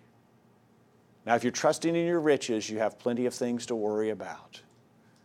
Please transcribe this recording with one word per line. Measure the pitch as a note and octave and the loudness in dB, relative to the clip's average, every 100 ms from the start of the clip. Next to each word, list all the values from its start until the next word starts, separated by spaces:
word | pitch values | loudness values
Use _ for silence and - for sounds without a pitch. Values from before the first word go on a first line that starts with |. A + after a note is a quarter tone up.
| - - _ _ _ _ _ _ _ _ _ _ G#2+ | -20 -20 _ _ _ _ _ _ _ _ _ _ 0
Now, | A#2 | 2
if | |
you're | A#2+ | 2
trusting | - D3+ D#3 E3 E3+ | 2 2 2 0 0
in | E3+ | 2
your | E3+ | 2
riches, | D3+ C#3 - A2 G#2 | 4 2 2 -2 -2
you | A2 | -2
have | G#2+ - | -2 -2
plenty | B2 A#2+ B2 | -2 0 -2
of | |
things | A#2+ B2 A#2+ A#2+ | -2 -2 -2 -4
to | A#2 | -2
worry | G#2 G#2+ A2 | 0 0 -2
about. | G2+ F#2 D#2+ - - - _ _ _ _ _ | -4 -8 -12 -18 -20 -20 _ _ _ _ _